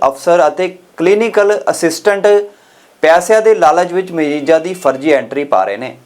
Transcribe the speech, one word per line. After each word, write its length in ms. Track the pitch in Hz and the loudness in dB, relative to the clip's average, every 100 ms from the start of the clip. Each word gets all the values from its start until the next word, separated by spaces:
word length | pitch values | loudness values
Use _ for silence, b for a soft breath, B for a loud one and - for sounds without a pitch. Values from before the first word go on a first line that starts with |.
| 135 | -2
ਅਫਸਰ 400 | 135 180 175 151 | -2 0 2 2
ਅਤੇ 200 | 147 185 180 _ - | 0 -6 -8 _ -4
ਕਲੀਨਿਕਲ 600 | 170 208 226 214 202 208 - | 0 2 0 0 0 0 -2
ਅਸਿਸਟੈਂਟ 560 | 208 170 165 208 202 208 208 202 B B B B _ | -2 -4 -2 -2 0 2 2 0 B B B B _
ਪੈਸਿਆਂ 380 | 156 170 175 220 | 2 2 4 2
ਦੇ 140 | 220 | 4
ਲਾਲਚ 380 | 208 165 165 180 | 4 4 2 0
ਵਿੱਚ 180 | 180 185 | -4 -4
ਮਰੀਜ਼ਾਂ 480 | 165 151 147 139 160 | -4 -4 -2 0 0
ਦੀ 140 | 165 | 0
ਫਰਜ਼ੀ 360 | 185 - - 151 | -4 -4 -2 0
ਐਂਟਰੀ 300 | 139 120 135 | 0 -2 -8
ਪਾ 180 | 143 98 | -2 0
ਰਹੇ 140 | 98 101 | 0 -4
ਨੇ 180 | 127 117 | -10 -14